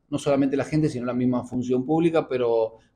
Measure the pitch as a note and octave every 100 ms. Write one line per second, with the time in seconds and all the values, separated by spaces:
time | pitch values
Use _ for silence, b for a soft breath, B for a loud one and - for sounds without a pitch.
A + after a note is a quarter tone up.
0 | - C#3+ D3 C#3 C#3 C#3 A#2+ D#3 D3+ B2
1 | B2 B2 B2+ B2 A#2+ B2+ B2 B2+ B2+ D#3+
2 | E3+ D#3+ - B2+ A#2+ A#2 A2 - B